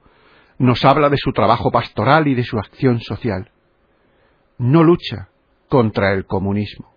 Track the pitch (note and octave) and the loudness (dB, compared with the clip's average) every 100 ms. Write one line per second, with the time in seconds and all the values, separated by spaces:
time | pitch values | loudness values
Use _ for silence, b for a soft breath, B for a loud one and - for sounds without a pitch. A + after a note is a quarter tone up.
0 | b b b b b b B2+ A#2 C#3+ C#3 | b b b b b b 0 2 2 4
1 | C#3+ C#3 - - G#2 A#2 A#2 A#2 - - | 2 0 -2 0 0 0 0 -2 -4 -4
2 | G#2+ D#3 D3 B2 A#2+ A2+ - - C3 A#2 | 0 2 2 -2 -2 -6 -8 -2 0 0
3 | - G#2+ A#2+ F#2 G2+ _ _ _ _ _ | -4 -8 -6 -6 -10 _ _ _ _ _
4 | _ _ _ _ _ - B2 D#3+ D#3+ F3 | _ _ _ _ _ -6 2 4 4 2
5 | - G2+ F#2+ _ _ _ - C#3 A2 - | -2 -12 -14 _ _ _ -2 0 0 0
6 | G2 G2 - G2 G2 G2+ G#2 - - | -2 -2 -4 -4 -2 -4 -6 -12 -20